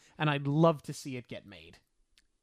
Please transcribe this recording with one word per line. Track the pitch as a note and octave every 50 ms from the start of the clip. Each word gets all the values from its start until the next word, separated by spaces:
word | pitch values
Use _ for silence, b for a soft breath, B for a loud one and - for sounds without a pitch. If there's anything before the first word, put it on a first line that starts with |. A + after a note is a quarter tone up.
| b b b b
and | D#3 D3+
I'd | D3 C#3+ C#3+ C#3
love | C#3+ D3+ E3 E3 E3 C#3+ -
to | - D3
see | - - D3 C3 B2
it | A#2+ -
get | B2 F#2+ - F#2+
made. | G2+ E2+ D#2+ E2+ F2+ - _ _ _ _ _ _ _ _ _ _ _ _